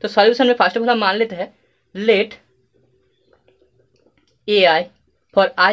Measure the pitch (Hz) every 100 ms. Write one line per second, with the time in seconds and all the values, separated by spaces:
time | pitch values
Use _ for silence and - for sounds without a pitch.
0 | 208 214 208 240 247 240 180 226 233 233
1 | 202 208 226 175 202 _ _ _ _ 190
2 | 220 202 220 - _ _ _ _ _ _
3 | _ _ _ _ _ _ _ _ _ _
4 | _ _ _ _ - 208 180 160 180 _
5 | _ _ _ 202 185 - 185